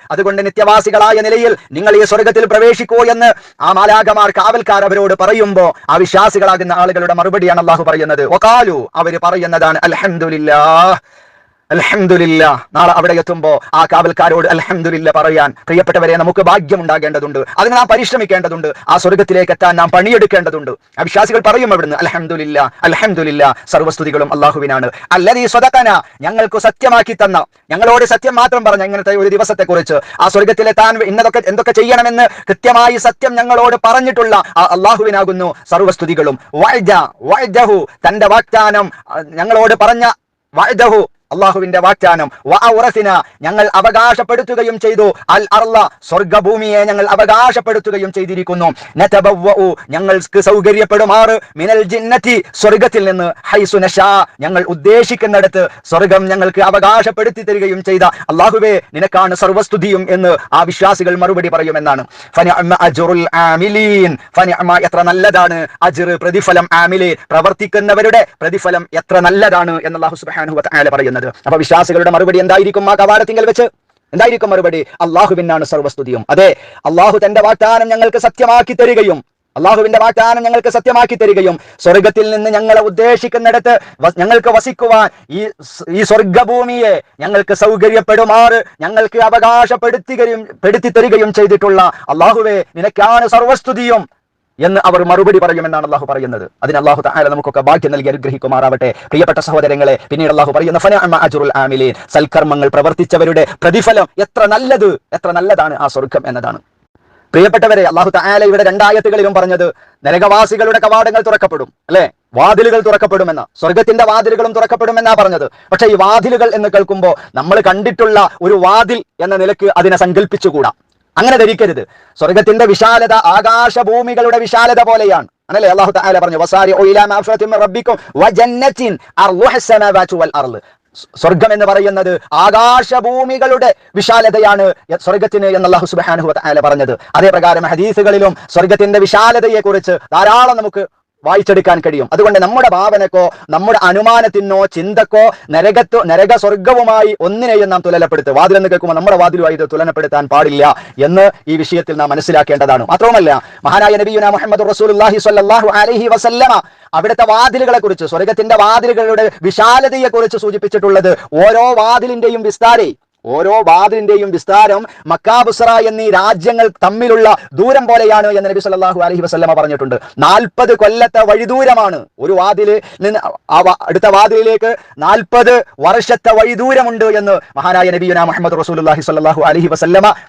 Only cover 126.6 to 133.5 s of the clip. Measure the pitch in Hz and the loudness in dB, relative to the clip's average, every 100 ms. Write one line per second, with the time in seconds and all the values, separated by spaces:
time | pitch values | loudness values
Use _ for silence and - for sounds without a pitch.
126.6 | 190 190 196 202 208 202 208 220 214 214 | 2 2 4 4 2 0 -2 -2 -2 0
127.6 | 208 208 240 220 - 139 208 190 240 240 | 0 -2 -4 -4 -4 0 0 2 0 0
128.6 | 269 - 240 160 _ - 196 185 247 233 | -2 -2 -6 -8 _ -2 0 2 2 0
129.6 | - 220 208 190 180 180 160 147 131 110 | 0 2 2 2 0 -2 -4 -4 -6 -10
130.6 | - _ _ - - - 165 180 220 208 | -18 _ _ -20 -20 -2 0 2 2 2
131.6 | 202 196 202 190 185 175 - 151 196 220 | 2 2 0 -2 -2 -4 -4 0 2 4
132.6 | 240 254 240 254 233 254 262 262 262 | 4 2 0 -2 -2 -4 -4 -2 0